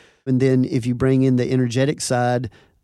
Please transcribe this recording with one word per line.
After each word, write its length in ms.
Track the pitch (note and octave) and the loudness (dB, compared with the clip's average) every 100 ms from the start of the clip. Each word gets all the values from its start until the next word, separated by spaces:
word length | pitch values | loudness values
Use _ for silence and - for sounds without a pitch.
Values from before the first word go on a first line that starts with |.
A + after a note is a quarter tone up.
| - _ - | -20 _ -4
And 140 | B2+ | 0
then 260 | C3 C3 B2+ | 2 2 2
if 180 | C3 | -2
you 100 | A#2+ | -2
bring 280 | A#2+ C3 C3 | 0 2 2
in 140 | C3 B2+ | 2 2
the 140 | A#2+ | 0
energetic 520 | C3 B2 A#2+ C3+ - | 0 0 0 -2 -2
side 480 | - B2 B2 B2 A#2+ - _ _ | -4 -2 0 -2 -4 -12 _ _